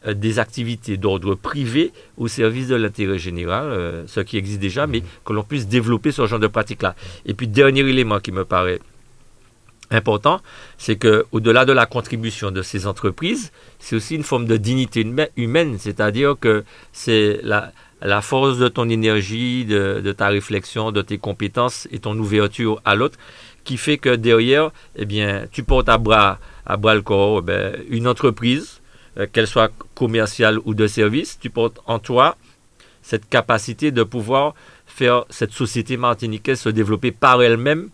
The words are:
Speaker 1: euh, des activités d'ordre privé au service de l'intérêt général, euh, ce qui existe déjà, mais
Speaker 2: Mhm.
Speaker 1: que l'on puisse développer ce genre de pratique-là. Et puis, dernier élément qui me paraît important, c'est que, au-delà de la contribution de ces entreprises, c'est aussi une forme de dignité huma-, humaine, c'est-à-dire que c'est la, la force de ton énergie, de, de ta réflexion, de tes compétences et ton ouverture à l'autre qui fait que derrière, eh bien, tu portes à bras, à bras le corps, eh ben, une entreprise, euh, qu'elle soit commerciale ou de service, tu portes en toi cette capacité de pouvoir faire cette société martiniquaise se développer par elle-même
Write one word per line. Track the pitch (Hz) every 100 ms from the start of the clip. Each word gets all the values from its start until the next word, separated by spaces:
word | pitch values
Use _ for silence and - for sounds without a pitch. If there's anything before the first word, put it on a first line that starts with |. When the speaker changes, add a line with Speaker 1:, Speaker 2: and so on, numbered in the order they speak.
| 107
Speaker 1:
euh, |
des | 101 110 107
activités | 117 - 117 113 - 95
d'ordre | 101 95 95 95
privé | - 143 123 131 175 - - -
au | 117
service | - 113 120 127
de |
l'intérêt | 123 107 104 98 95
général, | 87 87 87 101 147
euh, | 104 85 85 87
ce | -
qui | 98 104
existe | 98 104
déjà, | 98 101 151
mais | 117
Speaker 2:
Mhm. | 87 -
Speaker 1:
que | -
l'on | 107
puisse | 104 143 101
développer | 123 113 113 151
ce | - 113
genre | 113
de | 107
pratique-là. | 113 104 120 95 - 92 -
Et | -
puis, | 104 120
dernier | 107 139 135
élément | 135 131 117 101
qui | 104
me | 95
paraît | 92 92 90 90 - - - - - _ _ _ - _ -
important, | 110 104 127 151 180 - - - -
c'est | - 107
que, | 113 107 -
au-delà | 113 113 120
de | 131
la | 131 120
contribution | 123 - 117 113 - 101
de | 95
ces | 90 101 98
entreprises, | 95 98 90 170 240 196 - - -
c'est | -
aussi | 117 - 156
une |
forme | 147 127 117
de | 110
dignité | 104 131 127 117
huma-, | 110 127 156 -
humaine, | 117 151 165 104
c'est-à-dire | 104 92 104 107 139 139
que | 120 107 - - -
c'est | - - 110 104 104
la, | - 104 - - _ _
la | 98 101
force | - 135 139 123
de | 123
ton | 123 117
énergie, | 113 110 107 95 113 123 127
de, | 110 101 98 101
de | 98
ta | 98 101
réflexion, | 101 - 101 - 117 110
de | 104
tes | 95 101
compétences | 110 101 104 - 123 - -
et | -
ton | 110 110
ouverture | 104 107 104 - 113 107
à | 107 104
l'autre | 143 - - - - -
qui | - 127
fait | - 147
que | 135
derrière, | 120 113 113 120 139 156 - - -
eh | 104
bien, | 104 104 98 -
tu | -
portes | 117 127 123
à | 113
bras, | 107 110 98 95 - - -
à | 101
bras | 110
le | 107
corps, | 101 101 101 107
eh |
ben, | 87 92 98 - -
une | 113 123
entreprise, | 120 131 107 117 139 214 - - - - -
euh, | 101
qu'elle | 113 110
soit | 120 110 - -
commerciale | - 123 113 107 - 110 110 110
ou |
de | 107 107
service, | 110 107 127 - -
tu | 120
portes | 110 117 110 -
en | 113
toi | - 123 147 - _ _ _ _ - _
cette | - 110 -
capacité | 123 - 113 113 110 151
de | 123
pouvoir | 110 123 107 135 147 - - - _
faire | - 123 123 117
cette | - 107
société | - 117 120 107 123
martiniquaise | 120 117 117 107 - 131
se | 113
développer | 110 104 104 123
par | - 139 123
elle-même | 120 117 131 156 196